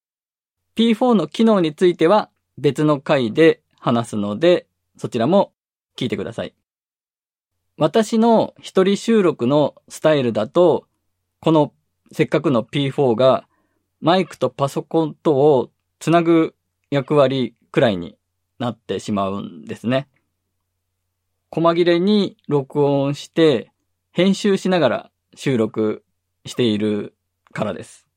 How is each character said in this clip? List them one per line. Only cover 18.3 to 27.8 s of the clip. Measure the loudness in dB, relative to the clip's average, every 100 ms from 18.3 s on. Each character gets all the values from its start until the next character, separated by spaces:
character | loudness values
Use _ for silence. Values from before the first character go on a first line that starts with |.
| _ _ -10
な | -10
っ | -8
て | -10 -8
し | -4
ま | -4 -4
う | -6
ん | -10 -16
で | -16
す | -10 -6
ね。 | -6 -6 _ _ _ _ _ _ _ _ _ _ _ _ _ _
細 | -2 0
切 | 2
れ | 2 2
に | 2 0 0 -6 -4
録 | -4 -2 -2
音 | 0 0 -2
し | -6 -6
て、 | 2 2 2 -4 _ _ _ _
編 | -2 0
集 | 0 0 -2
し | 0
な | 0
が | 0
ら | -2 -8 _ _
収 | -10 -4 -2
録 | -2 -2 -4 -6 _ _ _ _
し | -12
て | -4
い | -2 -2
る | -4 -6 -8 _ _ _ _
か | -8
ら | -8
で | -8